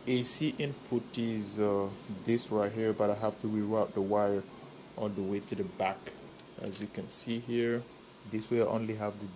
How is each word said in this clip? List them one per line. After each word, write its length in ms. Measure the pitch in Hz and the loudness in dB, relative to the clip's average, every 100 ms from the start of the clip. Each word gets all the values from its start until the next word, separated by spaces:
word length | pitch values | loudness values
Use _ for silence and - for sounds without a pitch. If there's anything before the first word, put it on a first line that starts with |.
| - | 2
A 160 | 123 | 2
C 320 | 123 - 156 139 | 4 2 0 0
input 440 | 143 135 - 120 - - | -2 -4 0 -2 0 -2
is, 420 | 117 110 98 104 | 0 0 -2 2
uh, 280 | 104 101 98 98 - 98 | 4 4 2 -4 -8 -6
this 280 | - 117 - | 2 2 2
right 180 | 107 101 | 2 2
here, 220 | 110 110 | 2 2
but 160 | 104 104 | 4 2
I 60 | |
have 260 | 104 107 - | 4 0 0
to 60 | 110 | 0
reroute 480 | 107 104 110 101 | 0 2 2 2
the 80 | - | 2
wire 400 | 98 104 104 101 - - - - - - | 4 4 4 2 -2 -12 -16 -16 -12 -4
all 100 | 107 | -2
the 140 | 101 | 0
way 180 | 95 101 | 0 -2
to 140 | - | -2
the 100 | 101 | -4
back. 480 | 95 - 95 95 - - - - - - | -4 0 -2 -2 -8 -14 -16 -18 -16 -10
As 220 | 107 98 | -8 -6
you 60 | 101 | -6
can 200 | - 92 | -6 -6
see 300 | - - 117 | -6 -2 -4
here, 440 | 120 120 120 120 120 - - - - | 0 2 2 2 -2 -16 -20 -18 -6
this 200 | 110 107 | -4 2
way 100 | 120 | 4
I 60 | 110 | 4
only 300 | 110 110 107 | 4 0 -2
have 180 | 104 101 | -2 -4
the 80 | 101 | -10